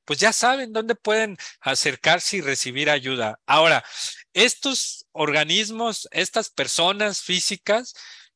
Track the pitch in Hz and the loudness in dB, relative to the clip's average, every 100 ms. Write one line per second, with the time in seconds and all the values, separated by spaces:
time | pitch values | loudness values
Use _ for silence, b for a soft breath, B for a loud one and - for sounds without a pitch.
0 | - 143 214 - 240 269 247 220 226 226 | -6 0 2 4 2 0 -2 -4 -4 -2
1 | 214 214 214 180 B B - 131 151 127 | 0 0 0 -6 B B -2 0 0 0
2 | 156 170 - 202 139 131 127 127 147 147 | 2 2 2 -2 -2 -2 -4 -2 0 0
3 | 131 127 110 110 - 147 160 139 B B | 0 -2 -2 -4 2 4 6 4 B B
4 | B B - - - - 277 254 - - | B B -4 2 2 2 -4 -2 -4 -8
5 | - - 147 147 151 190 214 220 233 - | -10 -4 0 2 2 0 -2 -4 -4 -4
6 | - 160 180 226 214 - 131 - 170 202 | -6 -4 -2 -2 -4 -4 -2 2 2 2
7 | 208 190 - 180 - 196 - 220 254 B | -2 -2 -4 -2 -2 -2 0 0 0 B
8 | B B B | B B B